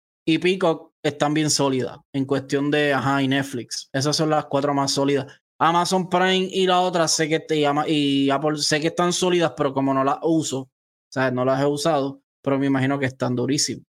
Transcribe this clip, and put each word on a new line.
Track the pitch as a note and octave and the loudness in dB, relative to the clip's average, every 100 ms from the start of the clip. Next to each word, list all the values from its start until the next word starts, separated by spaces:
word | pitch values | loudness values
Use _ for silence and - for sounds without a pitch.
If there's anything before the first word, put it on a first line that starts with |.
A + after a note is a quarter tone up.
| _ _ - | _ _ -2
y | D#3+ | 0
Peacock | F3 F#3 F3 D#3 - _ | 2 2 0 0 -6 _
están | D3+ C#3+ D3 | -6 -2 0
bien | D3+ D3+ | 0 0
sólidas | - C#3 C3 B2 - _ | 2 0 0 -4 -10 _
en | C#3 C3+ | -6 -2
cuestión | C#3 C3+ C#3 C#3+ | -2 -2 -2 0
de, | D3+ D3 | 2 2
ajá, | C3+ C3+ C#3 | 0 0 0
y | C3+ | 2
Netflix. | C#3 C#3 B2+ A2 - - | 0 -2 -8 -10 -12 -6
Esas | C3+ D3 | -2 -2
son | D3 D#3 | 0 0
las | D3+ | 0
cuatro | D3 C#3+ C#3+ | 0 -2 0
más | C#3 C#3 | 0 0
sólidas. | C#3+ C#3 C#3 B2 - _ - | 0 0 0 -4 -12 _ -2
Amazon | D3 E3+ F3 F#3+ F3 | 0 2 2 0 0
Prime | F3+ F#3 F#3 F#3+ | 0 2 2 0
y | F#3+ F#3 | 0 2
la | F3+ | 4
otra, | F#3 F3 D#3+ | 2 2 0
sé | - D#3+ | 0 0
que | D#3+ | -2
te | D#3 D#3 | 0 0
llama, | C#3+ C#3+ D#3 | 2 0 0
y | D#3 C#3+ C#3 C#3 | 0 2 2 2
Apple, | C3+ D3+ D3+ | 0 0 -2
sé | D3 D3+ | 0 0
que | D#3+ | 0
están | E3+ F3 | 0 0
sólidas, | E3+ F3+ F3+ D#3+ - | 0 0 2 0 0
pero | C#3+ | -2
como | C#3 C3+ | 0 0
no | C3+ | 2
las | C3+ D3 | 0 0
uso, | D#3 D#3+ C#3+ C3+ | 0 0 0 -6
o | C3 _ _ _ _ | -8 _ _ _ _
sea, | C3+ C3 | -2 0
no | B2 B2+ | 0 0
las | C3 | 2
he | C#3+ | 0
usado, | C#3+ E3 D3 C#3 C3+ _ _ | 0 0 0 -2 -6 _ _
pero | - C3+ | -2 0
me | C#3 | 0
imagino | C3+ C3 C#3+ | 0 0 0
que | C3 | -2
están | C3 B2+ | -2 -4
durísimas. | B2 B2 D3 - F#2 - | -2 -2 -2 -2 -6 -14